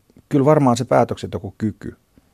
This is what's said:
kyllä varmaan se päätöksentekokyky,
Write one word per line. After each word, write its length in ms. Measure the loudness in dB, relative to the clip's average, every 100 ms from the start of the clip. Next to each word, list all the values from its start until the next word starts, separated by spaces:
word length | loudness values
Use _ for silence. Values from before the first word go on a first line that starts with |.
| _ -20 -2
kyllä 160 | 0
varmaan 320 | 4 4 4 0
se 80 |
päätöksentekokyky, 1120 | 0 0 0 -4 -10 -10 -12 -6 -6 -6 -16 -18 _ _ _